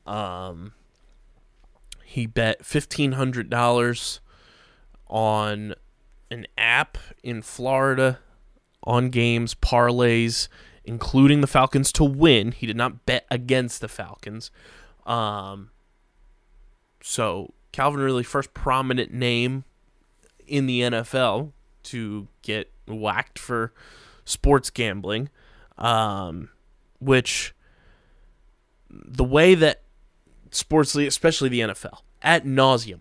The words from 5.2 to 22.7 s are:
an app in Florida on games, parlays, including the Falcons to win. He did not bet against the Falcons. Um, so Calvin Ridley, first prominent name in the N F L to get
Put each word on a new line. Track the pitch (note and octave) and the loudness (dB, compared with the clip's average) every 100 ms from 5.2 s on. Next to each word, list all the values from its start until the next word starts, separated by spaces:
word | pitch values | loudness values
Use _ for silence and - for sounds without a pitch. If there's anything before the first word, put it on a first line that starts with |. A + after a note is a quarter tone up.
| A2 G#2+ G#2+ G#2 G#2+ - _ _ _ _ - | 0 0 -2 -6 -10 -14 _ _ _ _ -16
an | A#2+ - - | -16 -12 -2
app | A#2 A#2+ D#3 - - - | 2 2 0 -6 -16 -16
in | B2+ A#2 | -10 -10
Florida | - - B2+ C3+ C3+ C3 C3 B2+ - _ - _ _ _ | -10 -8 -2 2 2 2 2 0 -10 _ -20 _ _ _
on | - A#2+ B2+ | -2 0 2
games, | B2 A#2 A#2 A#2 | 0 0 0 -2
parlays, | - - A#2+ A#2+ B2 B2 A#2 A#2 A#2 - - - - | -2 0 2 2 4 2 2 0 -2 -6 -10 -20 -18
including | - A2+ - C3 C#3 D3 | -10 -8 0 6 8 6
the | C#3 | 4
Falcons | C#3 C3 C#3 C3+ | 4 4 2 0
to | - | 2
win. | D3 C3+ D#3+ A#2+ G#2 | 2 4 6 6 2
He | - A#2 | -4 -6
did | A2 | -2
not | A#2+ A2+ - | -4 -4 -4
bet | B2 - | -4 -2
against | B2 B2 C3 B2 - | -4 0 -2 -2 -6
the | A2 | -12
Falcons. | - F2+ G2+ - G#2+ - _ - - - _ - | -12 -14 -16 -16 -16 -18 _ -20 -20 -20 _ -6
Um, | A#2 G#2+ G#2 G2 G2 G2 _ _ _ _ _ _ _ _ _ - _ _ _ | -4 -2 -4 -8 -14 -18 _ _ _ _ _ _ _ _ _ -20 _ _ _
so | - - A2 F#2 F#2+ - _ | -8 -4 -2 -4 -10 -18 _
Calvin | - C#3 C#3+ | -4 -2 0
Ridley, | C3+ B2+ | -2 -2
first | A#2+ C#3+ C3+ | -2 -4 -6
prominent | - C#3 C3 C3 B2+ - | -6 -2 0 0 -2 -4
name | B2 B2 A#2+ B2 C3+ C3 _ _ _ _ _ _ _ - | -4 -2 0 -2 -4 -10 _ _ _ _ _ _ _ -6
in | C#3+ C3 | -2 0
the | B2 | 0
N | A#2+ | 0
F | A#2 A#2 | -2 -2
L | C3+ B2 G#2 D3+ - _ _ | 0 0 0 -4 -14 _ _
to | - B2 A2 G#2 G2 _ | -12 -8 -8 -8 -12 _
get | - G#2+ - | -8 -6 -8